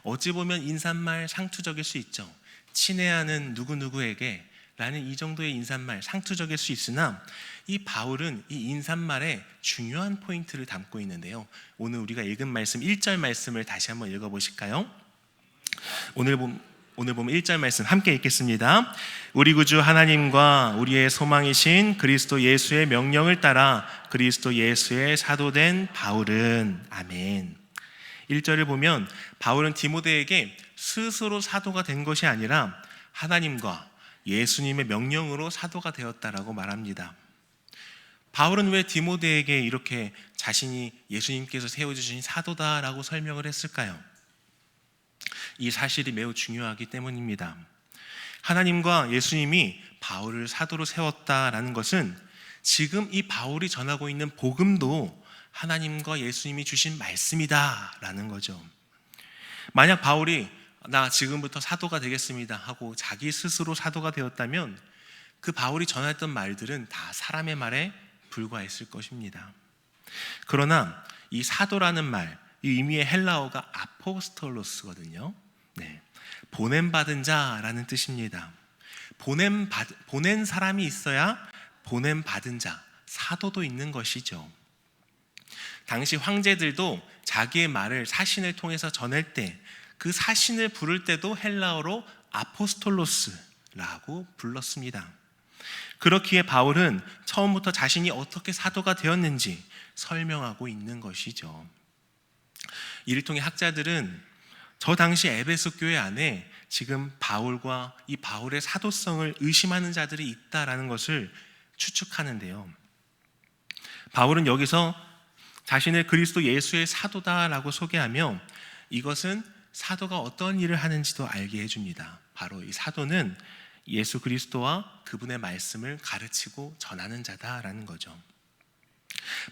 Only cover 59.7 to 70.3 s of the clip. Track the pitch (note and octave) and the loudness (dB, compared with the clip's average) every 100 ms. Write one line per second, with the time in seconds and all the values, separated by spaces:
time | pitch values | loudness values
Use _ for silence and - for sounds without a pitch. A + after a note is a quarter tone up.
59.7 | - D#3 F3+ C#3 D3 D#3 E3 F#2+ - - | 6 8 8 6 4 4 0 -2 -12 -20
60.7 | _ - C3+ C3 - C3+ D3 C#3+ D3 - | _ 0 2 4 2 0 -2 -6 -8 -6
61.7 | F3 F3 D#3+ B2+ C3 - B2+ A#2 G#2+ G#2 | -4 -2 -4 -4 -4 -6 -6 -8 -10 -10
62.7 | B2 A#2 A2+ - G2+ D3 D3+ F3 - E3 | -10 -10 -8 -8 -6 -6 -4 -2 -2 -2
63.7 | D#3+ D#3+ D#3+ D#3+ D3+ B2+ - A#2+ D#3+ C#3+ | -2 -4 -4 -4 -4 -6 -4 -4 -4 -6
64.7 | F#2+ _ _ - - - _ - - B2 | -10 _ _ -20 -20 -20 _ -8 -2 -2
65.7 | D#3 E3+ B2+ C#3+ D3 D#3+ B2+ G2 G2+ A2+ | -2 -2 -2 -2 -2 -4 -4 -6 -6 -8
66.7 | C#3+ A2+ - - - - D#3 D#3+ D3 A#2 | -10 -10 -12 -10 -8 -6 -6 -4 -4 -2
67.7 | B2+ F3+ - - _ - - A2 A2+ F#2+ | -2 -4 -8 -20 _ -16 -8 -8 -6 -8
68.7 | - - - A2+ B2 G#2 F#2+ F#2+ - _ | -10 -12 -14 -12 -12 -12 -14 -18 -20 _
69.7 | _ _ _ - - - | _ _ _ -18 -12 -12